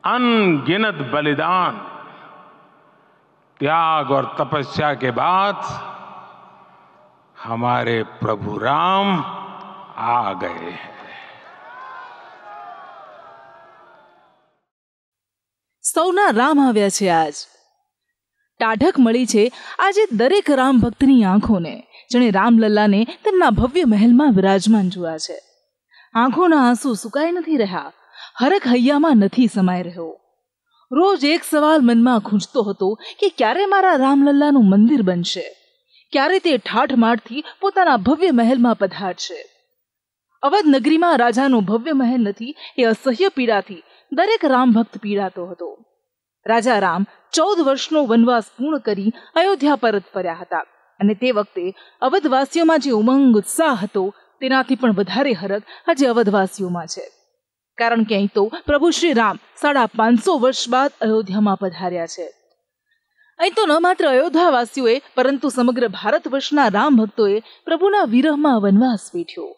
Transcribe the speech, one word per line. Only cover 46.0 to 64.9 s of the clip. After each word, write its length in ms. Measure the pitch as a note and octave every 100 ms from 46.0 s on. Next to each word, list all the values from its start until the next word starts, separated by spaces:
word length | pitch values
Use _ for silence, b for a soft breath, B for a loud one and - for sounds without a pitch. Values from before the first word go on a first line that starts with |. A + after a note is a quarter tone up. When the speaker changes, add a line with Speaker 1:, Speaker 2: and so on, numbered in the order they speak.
| _ _ _ _ -
Speaker 2:
રાજા 340 | A#3 A3+ A3
રામ 260 | F#3+ E3+ G3+ b _
ચૌદ 260 | - F4 G4
વર્ષનો 460 | C4+ C4 - D#4 C4
વનવાસ 380 | A#3 A#3 A#3+ G#3 -
પૂર્ણ 200 | C#4 D4
કરી 360 | A3 G3+ G3+ B B E4
અયોધ્યા 400 | F#4 F#4+ C#4+ C#4
પરત 280 | A#3 G#3 -
ફર્યા 240 | F#3+ F#3 E3
હતા 160 | G3 E3 - _ _ _
અને 140 | G3+
તે 180 | G3+ B3+
વખતે 420 | G#3+ G#3 - F3+ - b b
અવધવાસીઓમાં 760 | B3+ F#4 D4 C4 C4+ E4 D#4+ D#4+
જે 120 | C4+
ઉમંગ 460 | A3 A3 C4+ C#4 G#3+
ઉત્સાહ 460 | G3 - D#4+ A#3
હતો 320 | G3+ G3+ F#3+ b b _
તેનાથી 340 | C4 C4+ B3+ C4
પણ 180 | B3
વધારે 400 | G3 F#3+ G3 C#4+
હરખ 300 | G3 F#3+ G3+ - B -
આજે 200 | D4+ C4+
અવધવાસીઓમાં 800 | A#3 G#3 G3+ F#3+ - F3+ F3 D#3+
છે. 240 | - - _ _ _ _ _ _ -
કારણ 260 | A#3 A#3
કે 120 | A3 G#3
અહીં 120 | G3
તો 240 | - G#3 E4 -
પ્રભુ 240 | D4 E4+
શ્રી 240 | D#4 E4+
રામ 260 | A#3+ A3 F3+ _ -
સાડા 240 | D4 C#4+ A3+
પાંચસો 520 | - A3 A#3+ F#4+ E4
વર્ષ 320 | B3 C4 -
બાદ 220 | B3+ C#4+ _
અયોધ્યામાં 560 | A3 A3 G3 G3 G#3 -
પધાર્યા 500 | G3 E3 F3+ F3 E3
છે. 200 | - E3 _ _ _ _ _ _ _ _ _ _ _
અહીં 120 | F4+
તો 140 | G4 F#4+
ન 180 | D4+
માત્ર 240 | F4 F#4 E4
અયોધ્યાવાસીઓએ 920 | B3+ E4 D#4 F4 B3+ A#3 - A#3+